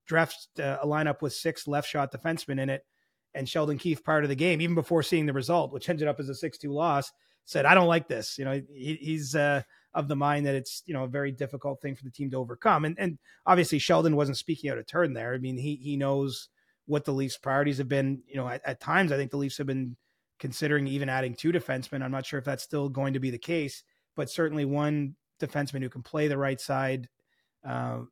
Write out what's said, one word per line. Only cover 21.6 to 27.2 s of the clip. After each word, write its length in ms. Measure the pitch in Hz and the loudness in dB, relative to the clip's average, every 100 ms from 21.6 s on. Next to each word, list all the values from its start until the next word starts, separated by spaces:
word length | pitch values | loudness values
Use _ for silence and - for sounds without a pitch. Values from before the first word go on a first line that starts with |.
| - 131 127 139 | 0 -4 -4 -6
I'm 80 | 131 | -4
not 160 | 135 127 | -4 -4
sure 100 | 143 | -6
if 80 | 127 | -4
that's 180 | 135 | -6
still 240 | - 151 143 | -4 -2 -2
going 260 | 131 135 | -2 0
to 60 | 135 | 0
be 120 | 131 | -2
the 80 | 120 | -4
case, 440 | - 170 139 - - _ _ - | -2 -2 -2 -6 -18 _ _ -8
but 140 | 135 | -4
certainly 360 | - 160 151 139 | 0 0 0 0
one 500 | 143 147 151 139 - _ - | 2 2 2 -2 -6 _ -8
defenseman 400 | 147 151 143 143 | -4 -2 -2 -4
who 80 | 127 | -6
can 140 | 131 | -8
play 240 | - 156 151 | -6 0 0
the 100 | 139 | 2
right 240 | 139 135 | 0 -2
side, 480 | - 135 135 131 120 _ | -2 0 0 -2 -6 _